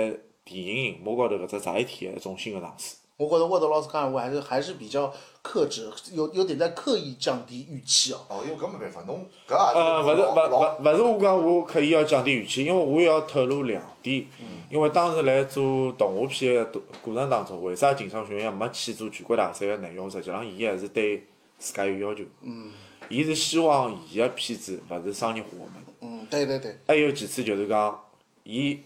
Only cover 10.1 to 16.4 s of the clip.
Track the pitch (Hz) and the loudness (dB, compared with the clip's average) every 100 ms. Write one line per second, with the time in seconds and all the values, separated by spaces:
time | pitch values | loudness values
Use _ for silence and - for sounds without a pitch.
10.1 | 160 185 147 160 - - - 143 160 240 | 6 6 6 6 6 4 4 4 6 6
11.1 | 214 196 190 165 175 160 170 147 160 151 | 4 4 4 4 4 2 2 4 6 6
12.1 | 147 127 127 98 127 143 185 151 147 175 | 4 4 0 0 -2 2 2 4 4 6
13.1 | 156 156 143 127 143 131 98 - - - | 4 2 2 2 0 -2 -4 -8 -10 -4
14.1 | 135 - - 113 90 - 147 151 156 175 | -4 -4 -12 -16 -16 -6 0 2 4 2
15.1 | 160 139 131 135 139 135 135 131 117 101 | 4 4 4 2 0 2 2 0 2 0
16.1 | 95 131 131 | 2 -2 0